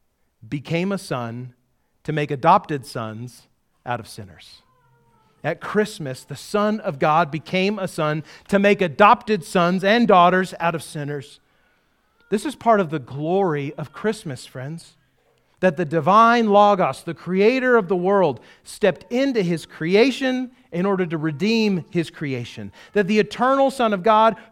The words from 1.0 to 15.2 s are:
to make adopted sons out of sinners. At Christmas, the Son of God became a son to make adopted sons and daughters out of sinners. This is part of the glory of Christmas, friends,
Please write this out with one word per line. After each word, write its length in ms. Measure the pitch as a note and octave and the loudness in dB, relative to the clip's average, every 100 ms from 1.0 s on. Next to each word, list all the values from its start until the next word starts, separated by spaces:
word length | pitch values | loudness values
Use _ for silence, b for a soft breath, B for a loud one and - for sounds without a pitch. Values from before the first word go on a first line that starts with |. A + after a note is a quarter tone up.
| - C3+ A#2 A#2 B2+ - _ _ _ _ | -6 -8 -8 -10 -14 -20 _ _ _ _
to 80 | - | -6
make 180 | D3+ D3 | -4 -4
adopted 540 | C#3+ D#3+ G3 - D3 | 0 4 4 2 -8
sons 640 | A#2+ C3 A2+ G#2+ A#2+ - _ _ _ _ | -8 -10 -10 -10 -14 -18 _ _ _ _
out 140 | - A#2+ | -8 -8
of 80 | G#2 | -8
sinners. 560 | - G2 D#2 - - _ _ _ _ _ _ _ _ | -18 -18 -20 -20 -20 _ _ _ _ _ _ _ _
At 180 | C#3+ E3+ | -6 -6
Christmas, 640 | - G3+ G#3 - D3 C3 | -4 -2 -2 -4 -10 -12
the 140 | - C#3+ | -14 -16
Son 440 | - G#3+ G#3 G#3+ | -6 -2 0 -2
of 180 | G3+ C#3 | -6 -2
God 320 | D#3+ D#3 E3+ | 2 2 0
became 480 | D#3 - F#3 F#3+ G#3+ | -4 -6 -2 -2 -2
a 100 | F#3 | -6
son 360 | - D3+ D#3 D3+ B B | -4 -2 -2 -6 B B
to 100 | G3 | 2
make 220 | G3+ G3+ | 4 2
adopted 600 | F3+ C#3 G3+ A3+ - G#3+ | 0 4 4 4 2 -4
sons 400 | - F#3+ F3 F#3 | -2 0 2 0
and 240 | F#3+ A3+ A#3 | 2 2 6
daughters 480 | F#3+ F3 F#3 F#3 - | 6 6 4 -2 -4
out 140 | E3+ | -4
of 80 | E3+ | -4
sinners. 580 | - D#3 C#3+ D3 C3+ - _ _ _ _ _ _ _ _ - | -8 -10 -8 -10 -12 -20 _ _ _ _ _ _ _ _ -6
This 140 | G#3 | -6
is 100 | D4+ | -6
part 240 | - A#3 A3 | -4 2 2
of 120 | F3 | 2
the 80 | D#3 | -4
glory 720 | A#2+ C3+ D3+ F#3+ F#3+ D3 C#3 | -8 -8 -4 -2 0 -2 -6
of 180 | D3 D3+ | -8 -12
Christmas, 540 | - G#3 G#3+ E3 B2+ - | -8 -6 -6 -8 -12 -14
friends, 500 | C3 C3 E3 - _ _ _ | -14 -12 -14 -18 _ _ _